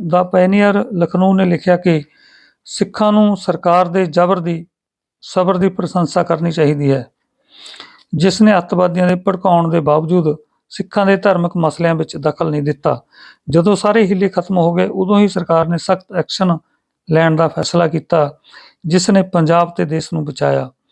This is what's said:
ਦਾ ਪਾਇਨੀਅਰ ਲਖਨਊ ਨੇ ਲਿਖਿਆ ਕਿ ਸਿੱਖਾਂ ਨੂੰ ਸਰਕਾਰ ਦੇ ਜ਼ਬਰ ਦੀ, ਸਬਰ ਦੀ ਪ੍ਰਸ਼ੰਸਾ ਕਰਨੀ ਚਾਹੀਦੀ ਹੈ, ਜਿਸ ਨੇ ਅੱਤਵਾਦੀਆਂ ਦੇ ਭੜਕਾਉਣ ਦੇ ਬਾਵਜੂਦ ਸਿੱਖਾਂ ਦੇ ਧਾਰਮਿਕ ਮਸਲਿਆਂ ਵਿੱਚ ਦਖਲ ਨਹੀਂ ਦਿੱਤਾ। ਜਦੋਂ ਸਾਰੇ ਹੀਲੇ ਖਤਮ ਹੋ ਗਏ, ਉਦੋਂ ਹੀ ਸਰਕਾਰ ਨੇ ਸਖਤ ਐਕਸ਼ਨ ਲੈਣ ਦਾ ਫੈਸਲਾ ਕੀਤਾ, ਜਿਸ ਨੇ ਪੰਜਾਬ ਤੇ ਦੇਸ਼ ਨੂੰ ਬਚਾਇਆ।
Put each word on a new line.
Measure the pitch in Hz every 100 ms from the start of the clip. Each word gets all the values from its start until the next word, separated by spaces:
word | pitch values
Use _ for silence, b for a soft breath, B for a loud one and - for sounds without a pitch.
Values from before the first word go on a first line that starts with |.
ਦਾ | 170 180
ਪਾਇਨੀਅਰ | 180 185 185 202 202 202 214
ਲਖਨਊ | 190 170 185 185
ਨੇ | 190 185
ਲਿਖਿਆ | 175 - 175
ਕਿ | 175 156 143 b b b b b -
ਸਿੱਖਾਂ | - 202 - 214
ਨੂੰ | 214 208 190
ਸਰਕਾਰ | - 165 180 175 175
ਦੇ | 185 180
ਜ਼ਬਰ | 160 175 185
ਦੀ, | 170 165 165 _ _ _ _ _
ਸਬਰ | - 190 180 180
ਦੀ | 190
ਪ੍ਰਸ਼ੰਸਾ | 190 175 185 165 180
ਕਰਨੀ | - 160 170
ਚਾਹੀਦੀ | 165 147 147 139
ਹੈ, | 135 - _ _ _ B B B B B B B
ਜਿਸ | 147 185 185
ਨੇ | 214 196
ਅੱਤਵਾਦੀਆਂ | 185 175 180 175 180
ਦੇ | 180 190
ਭੜਕਾਉਣ | 180 190 175 165
ਦੇ | 165
ਬਾਵਜੂਦ | 147 151 156 180 156 151 _ _ _
ਸਿੱਖਾਂ | - 190 208 196
ਦੇ | 196
ਧਾਰਮਿਕ | 202 175 170 175
ਮਸਲਿਆਂ | 160 - 170 160
ਵਿੱਚ | 160 160
ਦਖਲ | 151 - 165
ਨਹੀਂ | 147
ਦਿੱਤਾ। | 147 143 160 123 _ B B B -
ਜਦੋਂ | 156 175 196
ਸਾਰੇ | 208 220 196
ਹੀਲੇ | 190 196
ਖਤਮ | 185 175 185
ਹੋ | 170
ਗਏ, | 170 185
ਉਦੋਂ | 202 185 202
ਹੀ | 208
ਸਰਕਾਰ | 180 170 165 165
ਨੇ | 170
ਸਖਤ | - 185 -
ਐਕਸ਼ਨ | 185 - - 185 160 _ _ _ _ -
ਲੈਣ | 160 165 160
ਦਾ | 165
ਫੈਸਲਾ | 160 156 170 165
ਕੀਤਾ, | 156 - 165 143 - B B B B 160
ਜਿਸ | 175 180
ਨੇ | 196
ਪੰਜਾਬ | 185 175 156 170 170 175
ਤੇ | 170
ਦੇਸ਼ | 160 -
ਨੂੰ | 165 147
ਬਚਾਇਆ। | 139 143 135 131 _ _